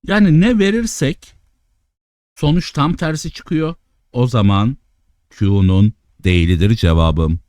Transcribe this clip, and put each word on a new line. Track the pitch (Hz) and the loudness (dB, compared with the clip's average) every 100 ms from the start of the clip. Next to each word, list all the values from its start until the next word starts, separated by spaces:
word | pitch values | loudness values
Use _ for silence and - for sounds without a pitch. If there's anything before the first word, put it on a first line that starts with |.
| - | -2
Yani | 202 196 156 | 2 4 4
ne | 208 226 | 2 2
verirsek | 196 220 226 - 139 - - _ _ _ _ _ _ _ _ _ _ - | 0 -2 -6 -4 -6 -6 -16 _ _ _ _ _ _ _ _ _ _ -4
sonuç | 151 175 - | -2 -2 -4
tam | - 147 | -4 -4
tersi | 175 160 156 160 | -4 -6 -8 -12
çıkıyor. | - - 156 160 170 _ _ _ | -16 -8 -6 -6 -10 _ _ _
O | 123 123 | -4 -2
zaman | 117 101 98 107 139 _ _ _ _ _ | 0 0 2 -2 -6 _ _ _ _ _
Q'nun | - 98 101 95 92 107 - _ _ | -4 -2 2 2 2 2 -2 _ _
değilidir | 92 87 85 90 101 | 0 2 2 0 0
cevabım. | 113 85 82 82 78 80 85 | 2 2 2 2 0 -2 -4